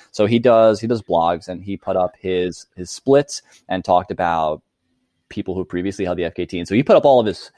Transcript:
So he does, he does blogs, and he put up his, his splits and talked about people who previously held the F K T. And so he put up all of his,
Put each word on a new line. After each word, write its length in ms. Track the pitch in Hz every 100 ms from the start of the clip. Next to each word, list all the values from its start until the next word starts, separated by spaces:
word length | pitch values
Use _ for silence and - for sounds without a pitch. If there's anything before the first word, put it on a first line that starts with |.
| _
So 160 | - 104
he 140 | 117
does, 400 | 120 113 113 107
he 80 | 113
does 140 | 120
blogs, 460 | - 85 82 85 -
and 140 | 90
he 140 | 98 98
put 200 | - 92
up 200 | 90 -
his, 460 | 95 92 90 85 - -
his 140 | 90
splits 500 | - - 139 147 - _ _ -
and 160 | 92
talked 260 | 85 90 92
about 520 | 92 87 82 78 78 _ _ _ _ _ _ _
people 280 | - 101 92
who 80 |
previously 400 | 90 90 92 98
held 120 | 90 87
the 80 |
F 100 | 85
K 120 | - 87
T. 100 | 90
And 80 | 85
so 60 | 104
he 80 |
put 100 | 151
up 100 | 185
all 140 | 143 127
of 80 | 107
his, 240 | 90 -